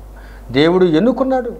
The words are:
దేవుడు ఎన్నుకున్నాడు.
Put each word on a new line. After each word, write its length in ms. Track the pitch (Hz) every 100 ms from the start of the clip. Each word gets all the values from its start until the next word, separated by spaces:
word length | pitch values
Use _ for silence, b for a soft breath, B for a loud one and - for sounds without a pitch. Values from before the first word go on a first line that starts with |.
| - B B B B
దేవుడు 340 | 123 160 185 180
ఎన్నుకున్నాడు. 680 | 156 226 247 262 262 240 165